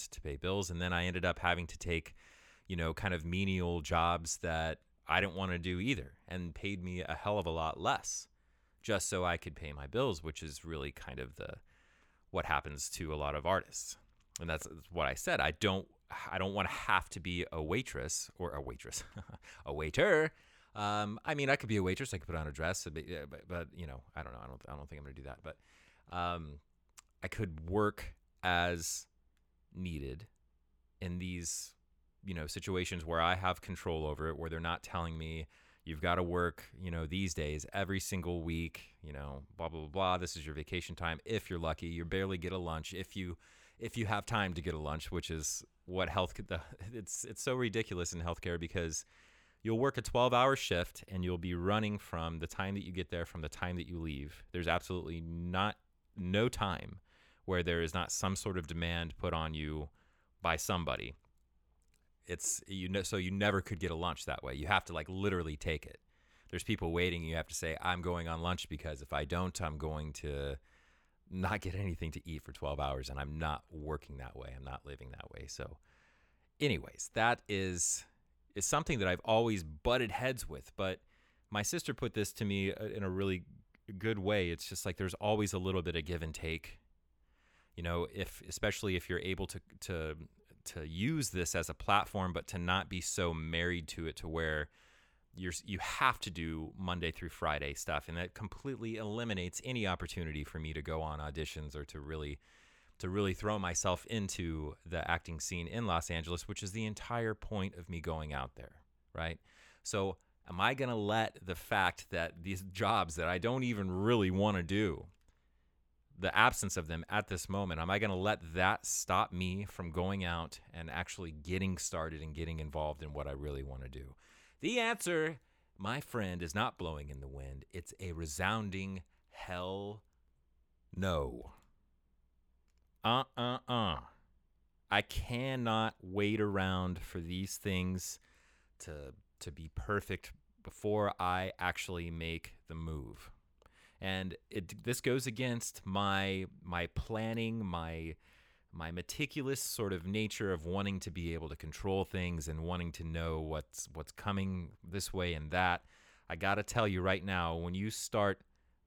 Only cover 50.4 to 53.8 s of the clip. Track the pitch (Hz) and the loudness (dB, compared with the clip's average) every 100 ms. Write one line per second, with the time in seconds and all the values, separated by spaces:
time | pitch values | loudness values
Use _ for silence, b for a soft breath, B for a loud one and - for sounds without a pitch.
50.4 | 135 135 - 87 90 - - 95 90 87 | 8 6 4 2 2 -4 -6 0 2 0
51.4 | 90 87 90 107 107 104 - 85 82 82 | 0 2 4 4 2 -2 -4 -4 -2 -2
52.4 | 82 - 95 101 92 90 85 87 85 87 | -4 -2 -2 -2 -4 -4 -2 -2 -4 -4
53.4 | 76 - 90 90 | -6 -4 -2 -2